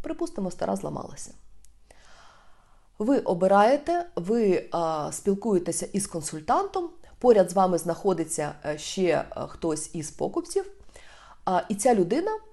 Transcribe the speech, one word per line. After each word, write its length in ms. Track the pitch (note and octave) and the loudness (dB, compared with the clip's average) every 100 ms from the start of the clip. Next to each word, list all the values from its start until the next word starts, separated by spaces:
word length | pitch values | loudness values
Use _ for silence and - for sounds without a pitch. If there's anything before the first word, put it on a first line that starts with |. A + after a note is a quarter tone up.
Припустимо, 480 | - D#4+ E4+ - F#3 | -6 -6 -6 -4 -6
стара 260 | - F#3+ G3 | -4 -4 -4
зламалася. 540 | D#3 D3 - - - - - - - - - - - - - - - - - - _ - | -4 -8 -10 -12 -16 -18 -20 -20 -20 -20 -20 -20 -20 -20 -20 -20 -20 -20 -20 -20 _ -4
Ви 200 | G#3+ C4+ | 2 2
обираєте, 880 | - F3 F#3+ G3 G#3+ C#4 D#4 F4 F4 - | 2 2 4 6 6 4 0 -2 -2 -6
ви, 520 | F3 A#3 G#3 F3 - | -2 2 4 2 0
а, 420 | E3+ E3 D#3 D3+ | -2 -2 -2 -4
спілкуєтеся 720 | D3+ G3+ G3 A#3 F#3 F3 E3 - | -4 -2 0 2 0 0 -4 -4
із 200 | G3 G3 | -4 -4
консультантом, 840 | E3 D3+ D#3 D#3 D4 G4 F#4+ E4+ - - - | -6 -6 -6 0 0 0 -4 -6 -10 -20 2
поряд 320 | B3 G#3+ F3 | 6 6 6
з 40 | |
вами 240 | F#3 F#3 E3+ | 4 4 2
знаходиться, 760 | E3+ E3 G3+ E3+ D#3+ - D3 - | -2 -2 0 0 -2 -4 -6 -6
е, 140 | - D3+ | -8 -8
ще, 240 | - - | -6 0
е, 240 | F3+ D3 - - D3 | 2 2 -2 -8 -10
хтось 480 | - E3+ D#3 - | -6 -4 -4 -6
із 160 | E3 D3+ | -10 -10
покупців, 600 | - E3+ E4 - G4 F#4+ - - - - - - - | -6 -4 -4 -4 -4 -4 -8 -20 -20 -20 -20 -20 -10
а, 180 | - F#3 - | -2 0 0
і 60 | |
ця 200 | G#3 B3+ | 2 4
людина 440 | A3+ E3+ C4 G4 G#4+ - | 4 4 0 0 -4 -8